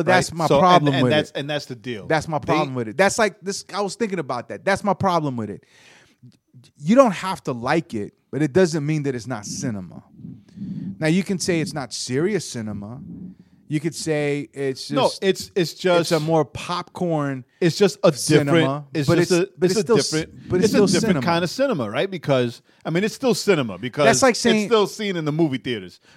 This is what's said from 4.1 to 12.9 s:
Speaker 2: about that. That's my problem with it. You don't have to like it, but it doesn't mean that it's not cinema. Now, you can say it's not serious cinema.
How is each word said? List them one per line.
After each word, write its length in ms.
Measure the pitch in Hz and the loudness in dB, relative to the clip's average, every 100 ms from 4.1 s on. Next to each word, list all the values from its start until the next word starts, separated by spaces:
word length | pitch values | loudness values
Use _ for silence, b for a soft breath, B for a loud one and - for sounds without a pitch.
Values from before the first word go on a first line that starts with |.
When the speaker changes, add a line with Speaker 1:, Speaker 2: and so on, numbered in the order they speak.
| 185 | -4
Speaker 2:
about 300 | 135 123 113 | -6 -6 -8
that. 140 | 104 | -8
That's 220 | 185 196 | 0 0
my 80 | 202 | 0
problem 420 | 180 190 175 147 123 | 0 2 2 0 -4
with 100 | 107 | -6
it. 140 | 92 _ b b b b b 123 _ _ 127 - - | -8 _ b b b b b -20 _ _ -20 -20 -10
You 160 | 147 240 | 2 4
don't 160 | 262 | 4
have 300 | 175 185 185 | 2 -6 -8
to 80 | - | -6
like 420 | 120 123 165 - | -6 -2 -2 -2
it, 180 | 113 98 _ - | -8 -8 _ -10
but 120 | 131 | -4
it 100 | 151 | 0
doesn't 320 | 131 185 160 | 4 2 2
mean 200 | 143 156 | -2 -2
that 100 | 139 | -2
it's 120 | 123 110 | -6 -6
not 200 | 123 104 | -10 -10
cinema. 560 | - 135 104 90 - - - - - _ B B B B - | -8 -6 -6 -10 -16 -20 -20 -18 -20 _ B B B B -4
Now, 60 | 156 | 0
you 160 | 180 | 0
can 160 | 196 196 | 0 -4
say 220 | - 170 | -2 -2
it's 120 | 151 | -2
not 180 | 151 123 | -6 -10
serious 560 | - - 127 180 202 - | -10 -4 -2 0 -2 -6
cinema. 520 | 123 107 101 101 | -10 -8 -10 -12